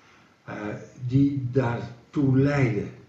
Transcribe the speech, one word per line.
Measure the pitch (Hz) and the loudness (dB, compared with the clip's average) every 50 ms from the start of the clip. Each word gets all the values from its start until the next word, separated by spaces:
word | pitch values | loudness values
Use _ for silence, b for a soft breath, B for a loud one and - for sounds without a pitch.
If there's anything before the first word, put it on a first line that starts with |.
| B B B B B B B B _ | B B B B B B B B _
eh, | - 107 107 104 104 - - - - - - 123 | -14 -12 -10 -8 -8 -10 -10 -12 -16 -16 -10 -6
die | 123 127 139 139 143 143 135 123 120 120 | 0 2 4 4 2 2 -2 -4 -2 0
daartoe | 131 123 117 120 110 98 - - - - _ - 156 139 131 127 131 | 0 0 0 -2 -4 -8 -10 -14 -16 -16 _ -2 0 2 4 4 4
leiden. | 139 143 143 139 131 113 101 101 92 - - - - | 4 4 4 2 2 2 0 -2 -4 -6 -10 -16 -20